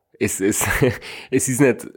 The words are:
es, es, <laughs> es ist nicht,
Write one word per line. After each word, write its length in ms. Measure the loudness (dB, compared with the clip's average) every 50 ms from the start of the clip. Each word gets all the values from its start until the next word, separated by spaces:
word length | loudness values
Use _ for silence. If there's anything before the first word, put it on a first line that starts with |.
| _ _ _ -4
es, 220 | -4 -4 -2 0
es, 260 | 0 0 0 0 -2 -2 0 2 2 0 0 -2
<laughs> 320 | -10 -16 -18 -16 -10 -2
es 180 | -2 -2 -2 0
ist 120 | 2 4
nicht, 260 | 4 4 4 2 -4 -16 -18